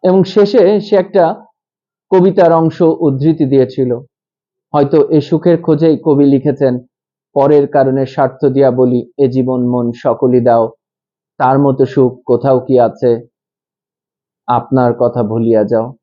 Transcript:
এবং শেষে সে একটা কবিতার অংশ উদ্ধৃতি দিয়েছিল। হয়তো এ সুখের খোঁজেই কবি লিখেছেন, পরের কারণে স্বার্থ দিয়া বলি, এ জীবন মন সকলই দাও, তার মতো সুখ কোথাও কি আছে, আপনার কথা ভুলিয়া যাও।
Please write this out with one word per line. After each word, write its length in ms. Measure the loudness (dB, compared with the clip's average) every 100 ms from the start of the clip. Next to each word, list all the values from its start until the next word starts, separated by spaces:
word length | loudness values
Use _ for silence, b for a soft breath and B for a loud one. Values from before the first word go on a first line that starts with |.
এবং 160 | 2 2 2
শেষে 300 | 0 2 2 2 0 0
সে 80 | -2
একটা 220 | 0 0 0 -2 -16 _ _ _ _ _ _
কবিতার 400 | 2 2 2 2 2
অংশ 180 | 0 0 0 0 -2
উদ্ধৃতি 380 | -2 -2 -2 0
দিয়েছিল। 380 | 0 0 -2 -4 -6 -10 _ _ _ _ _ _
হয়তো 240 | -2 0 0 2 0
এ 20 | 0
সুখের 280 | -2 0 0
খোঁজেই 320 | 0 0 0 0 0
কবি 200 | 2 2
লিখেছেন, 400 | 2 0 -2 -2 -2 -10 _ _ _ _
পরের 340 | -2 2 2 2
কারণে 380 | 0 0 -2 -4
স্বার্থ 400 | -2 -4 -2 -2
দিয়া 240 | 2 0
বলি, 420 | 2 0 0 -6 -4
এ 100 | -2
জীবন 400 | 0 -2 -2 -2
মন 240 | -2 -4
সকলই 480 | -4 -4 -2 0 0
দাও, 320 | 2 0 0 -6 _ _ _ _ _ _
তার 200 | -2 0
মতো 280 | 0 0 -2
সুখ 360 | 2 0 -2 -4
কোথাও 340 | -2 0 -2
কি 180 | 0 0
আছে, 500 | 0 -2 -2 -2 -6 _ _ _ _ _ _ _ _ _ _ _ -4
আপনার 480 | -4 -2 0 0
কথা 280 | 0 -2 -2
ভুলিয়া 420 | -4 -2 0 0
যাও। 300 | 0 -2 -4 -12